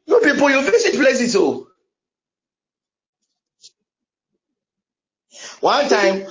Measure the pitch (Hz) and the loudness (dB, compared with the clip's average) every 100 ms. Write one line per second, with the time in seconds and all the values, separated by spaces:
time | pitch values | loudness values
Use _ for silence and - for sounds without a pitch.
0 | 320 - 294 269 285 269 294 453 392 240 | -2 0 2 2 2 2 2 0 0 0
1 | 262 240 240 196 143 - - _ _ _ | 0 0 0 0 -2 -4 -12 _ _ _
2 | _ _ _ _ _ _ _ _ _ _ | _ _ _ _ _ _ _ _ _ _
3 | _ _ _ _ _ _ - _ _ _ | _ _ _ _ _ _ -20 _ _ _
4 | _ _ _ _ _ _ _ _ _ _ | _ _ _ _ _ _ _ _ _ _
5 | _ _ _ - - - 185 254 285 220 | _ _ _ -20 -20 -4 0 0 0 0
6 | 190 196 - | 0 -2 -8